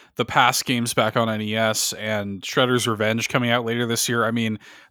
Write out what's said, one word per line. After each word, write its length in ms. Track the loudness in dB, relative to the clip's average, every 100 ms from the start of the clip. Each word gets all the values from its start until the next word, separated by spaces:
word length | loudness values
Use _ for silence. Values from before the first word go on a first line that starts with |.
| -20 -6
the 80 | -2
past 400 | 4 4 2 -2
games 280 | -2 0
back 220 | 0 2 2
on 140 | 0
N 100 | -2
E 160 | -2 0
S 380 | 0 0 -4
and 480 | -4 -4 -4 -4 -8
Shredder's 480 | -4 0 4 2 2
Revenge 400 | 0 0 0 -2
coming 220 | -2 2
out 120 | 0
later 220 | 0 -2 -2
this 240 | -2 0
year, 160 | 2 2
I 60 |
mean, 280 | 0 -2 -4 -10 -20 -6